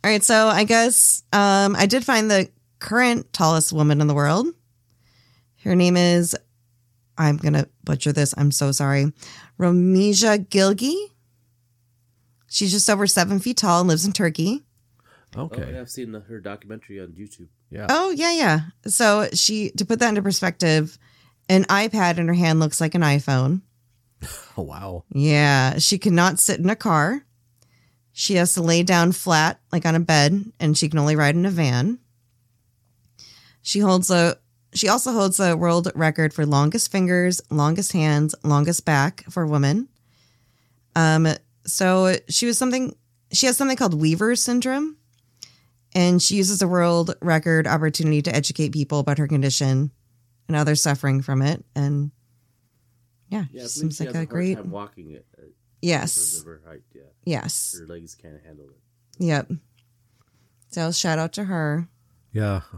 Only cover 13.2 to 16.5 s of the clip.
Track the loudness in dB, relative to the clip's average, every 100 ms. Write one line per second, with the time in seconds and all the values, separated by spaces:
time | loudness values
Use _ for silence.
13.2 | 2 0 -2 -2 2 2 4 2 -2 -2
14.2 | -2 -2 -4 -4 _ _ _ _ _ _
15.2 | _ -12 -10 -10 -10 -12 -14 -14 -12 -14
16.2 | -16 -16 -14